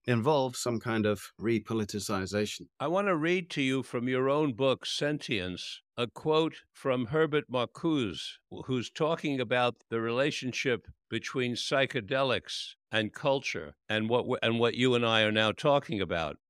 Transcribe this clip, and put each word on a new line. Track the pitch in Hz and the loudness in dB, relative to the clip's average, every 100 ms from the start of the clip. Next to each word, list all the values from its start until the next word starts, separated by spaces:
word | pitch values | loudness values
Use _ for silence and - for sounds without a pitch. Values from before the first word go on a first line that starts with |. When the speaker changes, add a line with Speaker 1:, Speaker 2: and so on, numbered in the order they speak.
| - | 0
Speaker 1:
involve | 120 117 147 131 127 | 2 4 2 0 -2
some | 127 113 | -4 -4
kind | 123 113 107 | -2 0 2
of | 101 - - | 0 -6 -6
repoliticization. | 101 113 104 113 104 104 101 98 95 101 104 - - - | 0 0 0 -4 -2 -4 -4 -4 -2 -2 -2 -6 -14 -6
Speaker 2:
I | 139 | -2
wanna | 185 202 170 | 0 2 2
read | 160 185 175 | 2 0 0
to | - | 0
you | 135 131 | 0 0
from | 120 127 120 | -2 -4 0
your | 127 131 | 2 2
own | 147 151 | 2 2
book, | 110 135 123 | 2 2 0
Sentience, | - - 147 151 - 113 92 90 - - _ - | -2 -2 -2 -2 -2 -2 -2 -6 -10 -14 _ -6
a | 120 | -6
quote | - 156 156 160 - - | -4 0 2 0 -4 -16
from | - 139 127 117 | -6 -2 -2 0
Herbert | 156 160 151 - | 0 2 0 0
Marcuse, | 127 113 - 170 151 110 82 - - _ | -2 -2 -2 0 0 0 -4 -10 -14 _
wh-, | - - | -12 -4
who's | 127 107 | -2 -2
talking | - 156 165 156 135 | -2 -2 0 -2 -2
about | 117 123 123 117 _ | 0 2 2 0 _
the | 113 | -2
relationship | 113 120 143 - 127 - 139 113 - - _ | 0 0 0 -2 -4 -2 0 -2 -4 -20 _
between | 113 - 139 123 | -6 -4 -4 -2
psychedelics | 120 - 139 135 131 98 131 135 104 - - - - _ | -2 0 0 0 -2 -2 0 2 0 -2 -10 -10 -16 _
and | 110 107 | -2 -2
culture | - 151 135 - - 76 - - | -2 0 0 -2 -8 -10 -14 -4
and | 107 110 | -2 2
what | 120 | 0
w-, | 101 123 | 0 0
and | 117 117 | 2 4
what | 117 | 2
you | 113 127 120 | 4 4 4
and | 117 | 4
I | 113 | 4
are | 107 | 4
now | 107 110 | 4 2
talking | 104 156 139 - 107 | 2 4 2 2 -2
about. | 87 87 78 - | 0 -2 -2 -6